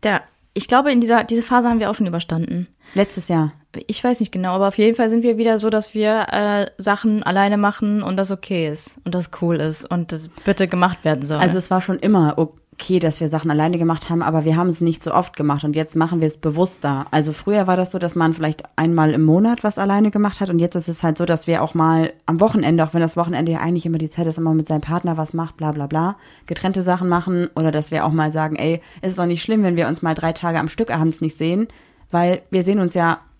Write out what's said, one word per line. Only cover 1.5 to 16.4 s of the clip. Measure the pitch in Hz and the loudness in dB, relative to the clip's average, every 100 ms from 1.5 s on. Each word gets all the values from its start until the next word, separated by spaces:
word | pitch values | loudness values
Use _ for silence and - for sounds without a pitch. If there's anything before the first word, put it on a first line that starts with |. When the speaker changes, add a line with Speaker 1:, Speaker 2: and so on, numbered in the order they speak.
| 247 240 | 2 2
Speaker 1:
haben | 233 | 0
wir | 208 | -2
auch | 208 | -2
schon | 190 | -2
überstanden. | 170 - 165 165 175 175 _ - | -2 -4 -4 -2 -4 -8 _ -6
Speaker 2:
Letztes | 190 202 - - | 0 0 -2 -2
Jahr. | 165 151 - _ - - | 0 0 -4 _ -18 -10
Speaker 1:
Ich | 214 | -4
weiß | 247 247 | -2 0
nicht | 214 | -2
genau, | 185 185 | -2 -2
aber | 185 196 | 0 0
auf | 196 | 4
jeden | 214 233 | 2 4
Fall | 226 | 2
sind | 233 | 2
wir | 240 220 | 2 2
wieder | 233 220 | 2 2
so, | 214 | 2
dass | 214 214 | 0 -2
wir, | 214 214 220 - | -2 0 0 0
äh, | - 208 208 202 - | 0 0 0 -2 -4
Sachen | 190 202 226 214 | -2 0 2 0
alleine | - 185 202 208 | 0 2 2 4
machen | 202 - 208 208 | 0 0 -2 -2
und | 196 185 | -2 -2
das | 196 | -2
okay | 190 - 180 156 | -4 -4 -2 -2
ist | 151 - - - | -4 -10 -10 -6
und | |
das | 180 170 - | -4 -6 -4
cool | 170 165 | -2 0
ist | 156 156 - | -2 -4 -4
und | 180 165 | -4 -4
das | 160 160 - - | -8 -12 -6 -2
bitte | 196 190 | 0 0
gemacht | 180 180 180 160 | 2 0 0 -2
werden | 147 143 | -2 -2
soll. | 151 | 0
Speaker 2:
Also | 180 180 | 2 0
es | 175 | 0
war | 185 | -2
schon | 180 185 | 0 -2
immer | 202 208 151 - | 2 4 4 2
okay, | 156 - _ _ - 185 | -2 -4 _ _ -2 0
dass | 165 151 | 0 -2
wir | 160 | -2
Sachen | 151 160 | -2 0
alleine | 147 160 175 | 0 0 2
gemacht | 165 160 - | 0 -2 -2
haben, | 170 | -2
aber | 160 160 156 | 0 0 2
wir | 160 | 2
haben | 180 | 2
es | 165 | 2
nicht | 170 160 | 0 -2
so | - | -2
oft | - 180 - | -2 -2 -2
gemacht | 147 143 | 0 0
und | 151 147 | 0 -2
jetzt | 156 160 | -2 0
machen | 160 170 | 0 2
wir | 156 | 0
es | |
bewusster. | 151 | 0